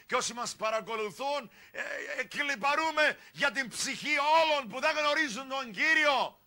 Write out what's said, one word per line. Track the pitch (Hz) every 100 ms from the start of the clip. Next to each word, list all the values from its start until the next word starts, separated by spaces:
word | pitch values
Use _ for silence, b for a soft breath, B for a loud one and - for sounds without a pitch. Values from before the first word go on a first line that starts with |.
| B
και | 254
όσοι | -
μας | 233 233 -
παρακολουθούν, | 214 220 202 226 214 165 277 285 233 B B
ε, | - - 143 - 147
εκλιπαρούμε | 233 208 285 269 277 294 320 302 294 - B
για | 151 285
την | 285 254
ψυχή | - 247 254 269 294
όλων | 294 320 320 294 247
που | 254
δεν | 294 302
γνωρίζουν | 294 294 302 214 269
τον | 269 254
Κύριο. | 190 302 320 294 269 175 -